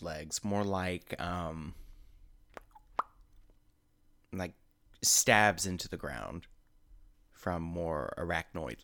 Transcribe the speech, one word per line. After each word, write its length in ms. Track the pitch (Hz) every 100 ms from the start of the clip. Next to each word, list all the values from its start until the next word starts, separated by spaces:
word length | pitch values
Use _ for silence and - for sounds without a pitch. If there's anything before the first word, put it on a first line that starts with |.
legs, 420 | 85 78 78 -
more 200 | 104 101 101
like, 500 | 95 92 90 - -
um, 520 | 90 90 82 80 76 - - - - - - - - - - - - - - - - - - - _ _ _ _ - - _
like 200 | 95 90 - _ _ _ -
stabs 640 | - - - 107 107 87 95
into 220 | 90 -
the 80 | 87
ground 500 | 71 64 - 82 - - _ - - - - - _
from 300 | - 92 87
more 520 | 82 85 82 76 64 -
arachnoid 600 | 85 82 - 85 71 57